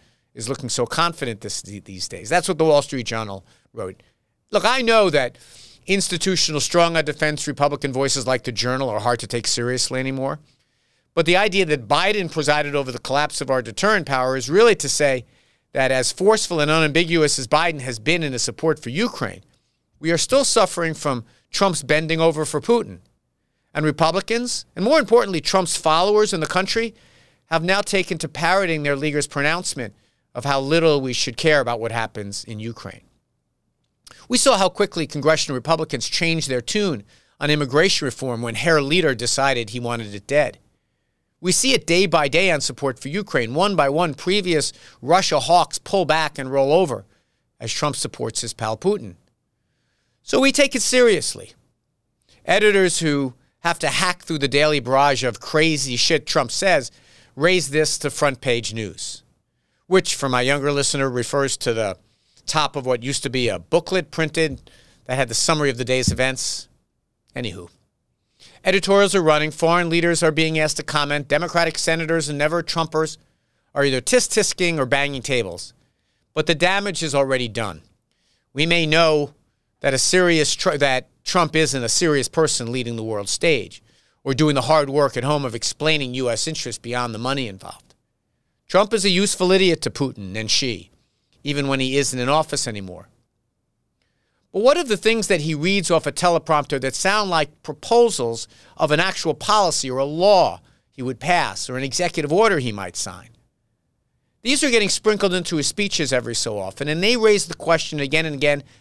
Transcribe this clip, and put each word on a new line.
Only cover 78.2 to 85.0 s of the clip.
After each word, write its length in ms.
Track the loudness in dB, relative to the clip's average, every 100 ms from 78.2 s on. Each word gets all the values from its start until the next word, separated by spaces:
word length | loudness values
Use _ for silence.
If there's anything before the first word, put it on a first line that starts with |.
| _ _ _
We 140 | -2 2
may 200 | 2 4
know 480 | 4 4 2 -2 _ _ _ _ _
that 120 | 0
a 60 | 0
serious 560 | 2 2 4 4 2
tr-, 240 | 0 -2 2
that 280 | 2 0 -4 _
Trump 320 | -2 0 2
isn't 300 | 2 0 0
a 40 | -2
serious 400 | 0 2 2 0
person 440 | 0 0 0 -4
leading 240 | -6 -6 -6
the 80 |
world 240 | -6 -6 -6
stage 540 | 0 2 0 -2 -16 _ _ _ _
or 80 | -4
doing 220 | 0 2
the 80 | 2
hard 260 | 4 4 4
work 300 | 2